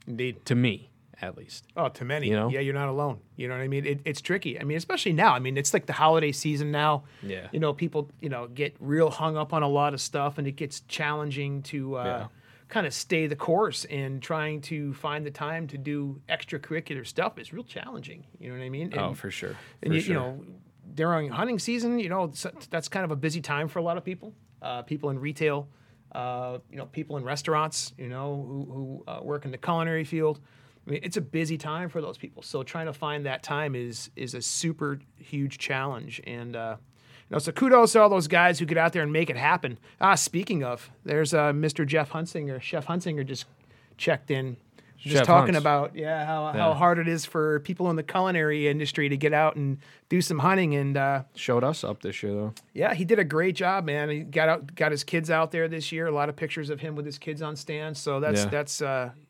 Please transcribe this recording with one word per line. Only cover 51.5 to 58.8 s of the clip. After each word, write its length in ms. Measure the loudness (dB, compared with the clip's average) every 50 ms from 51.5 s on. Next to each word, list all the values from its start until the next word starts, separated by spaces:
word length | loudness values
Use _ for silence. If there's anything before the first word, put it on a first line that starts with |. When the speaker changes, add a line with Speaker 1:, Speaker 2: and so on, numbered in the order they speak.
| 4 4 4
Speaker 2:
us 200 | 2 0 0 -4
up 180 | -6 -6 -4
this 200 | -6 -6 -6 -4 -4
year, 80 | -4
though. 220 | -2 -2 -4 -4 -6 -10 _ _ -2
Speaker 1:
yeah, 180 | 0 0 2 2
he 100 | 0 2
did 160 | 4 4 4
a 40 | 4
great 300 | 2 2 2 2 2 0
job, 300 | 2 2 2 2 2 0
man. 260 | 0 -2 -2 0 -2
He 100 | -2 -4
got 280 | -4 -2 2 4 4 4
out, 260 | 4 2 0 -10 -2
got 160 | 0 2 2
his 140 | 2 0 -2
kids 260 | 0 0 0 2 4
out 220 | 4 4 2 2
there 160 | 0 0 0 0
this 220 | -2 -4 -6 -6
year. 140 | -4 -2 -2 0
A 40 |
lot 160 | 0 0 0 -2
of 60 | -2
pictures 340 | -4 -6 -6 -4 -6 -6 -6
of 100 | -6 -6
him 160 | -6 -8 -6
with 100 | -6 -8
his 120 | -8 -10 -10
kids 220 | -8 -8 -8 -6
on 140 | -6 -8 -8
stands. 440 | -10 -8 -8 -8 -6 -6 -8 -8 -6
So 180 | -4 -2 -2 0
that's, 240 | 2 2 2 2 2
Speaker 2:
Yeah. 60 | 2
Speaker 1:
that's, 320 | 0 -2 -2 -2 -4 -4